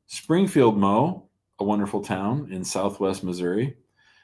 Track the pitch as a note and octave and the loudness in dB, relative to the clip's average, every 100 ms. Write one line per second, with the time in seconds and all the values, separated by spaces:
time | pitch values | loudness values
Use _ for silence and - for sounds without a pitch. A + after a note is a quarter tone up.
0 | _ - - E3 F#3+ D3+ B2 G#2 G2 G2+ | _ -12 0 2 4 6 6 6 4 4
1 | D3 F#3 - _ _ - G2+ G#2 G2 G2+ | 2 -2 -12 _ _ -8 -2 -2 -2 -4
2 | G2+ F#2+ G2 C3+ C3+ F#2 F2+ F#2+ G2 G2 | -4 -4 -2 -4 -4 -8 -6 -2 -4 -2
3 | G2 F#2+ F#2 F2+ F2+ F#2+ C3 C3 _ _ | -2 -2 -6 -4 -2 -2 -2 -6 _ _
4 | _ _ | _ _